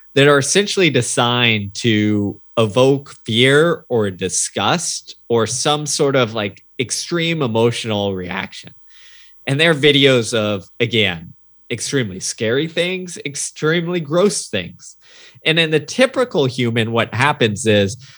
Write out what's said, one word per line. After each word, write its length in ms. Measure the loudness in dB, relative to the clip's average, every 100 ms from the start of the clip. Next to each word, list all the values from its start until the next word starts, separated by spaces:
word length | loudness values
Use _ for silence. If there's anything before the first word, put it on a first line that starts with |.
| _
that 140 | 2 4
are 100 | 4
essentially 540 | 2 0 0 2 4
designed 840 | 4 2 0 0 2 2 0 -2
to 680 | -4 0 2 2 0 -2 -6 _ -2
evoke 560 | 0 4 4 2 -4 -12 -4
fear 600 | 2 4 4 4 0 -2
or 220 | -2 -2
disgust 1040 | -2 -4 -4 -6 -4 -2 -2 -4 -8 -12 -20 -2
or 180 | 0 0
some 400 | -2 -2 -2 -4
sort 280 | -2 0 2
of, 200 | 0 -2
like, 280 | -8 -8 _ -8
extreme 640 | -6 -6 -6 -4 -4 -2
emotional 720 | -2 2 0 0 -4 -2 -2
reaction. 580 | -4 -6 -6 -8 -12 -20 -20 _ _ -20 -20 _ _ -4
And 120 | 0
they're 140 | 2
videos 640 | 4 4 6 4 4 2 -2
of, 340 | -2 -4 -8 -6
again, 540 | -2 2 0 -2 -10 -20 _ _ _
extremely 480 | -10 -4 -4 -4 -6
scary 480 | -10 -4 -2 0 -2
things, 520 | -4 -4 -4 -10 -12 -10
extremely 760 | -10 -10 -4 -2 0 -2 -4
gross 500 | -2 2 2 0 -6
things. 480 | -6 -8 -12 -20 -20 _ -20 -20 -6 0
And 140 | 0
in 100 | 2
the 100 | 0
typical 680 | -2 0 0 2 -2 0 0
human, 440 | 0 -2 0 0
what 220 | 0 -2
happens 540 | 0 0 2 0 0 2
is 280 | 2 2 -2 -16